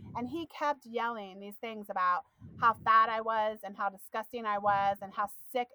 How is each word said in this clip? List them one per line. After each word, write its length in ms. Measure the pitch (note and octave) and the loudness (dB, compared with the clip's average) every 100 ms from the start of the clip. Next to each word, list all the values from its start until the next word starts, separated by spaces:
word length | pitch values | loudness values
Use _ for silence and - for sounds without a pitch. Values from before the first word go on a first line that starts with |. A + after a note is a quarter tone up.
| - - | -14 -8
And 120 | B3 | -6
he 200 | D#4 E4 | -6 -8
kept 380 | - D4 C#4+ A#3 | -4 -2 -2 -4
yelling 540 | A#3 A#3 A#3 G3 F#3 | -4 -4 -6 -10 -14
these 160 | G3+ G#3 | -16 -12
things 260 | A3+ A3 G3+ | -12 -10 -8
about 340 | G3 F3+ F3+ - _ - - | 0 2 2 -2 _ -20 0
how 140 | A#3 A3 - | 2 2 6
fat 240 | A3 A3+ | 6 6
I 120 | A3+ | 2
was 380 | A3 A3 G#3+ A3 | 0 0 0 -2
and 120 | F#3+ G3+ | -8 -4
how 140 | G3+ | -4
disgusting 560 | G3 - A3+ G#3+ A#3+ A3+ | -4 -8 -8 -6 -6 -2
I 120 | G3+ | 0
was 400 | G3+ G3+ G3 G3+ | 4 4 4 0
and 120 | G3 | -4
how 160 | G3 G#3 - - | -4 -6 -6 -6
sick 160 | B3 B3 | -4 -4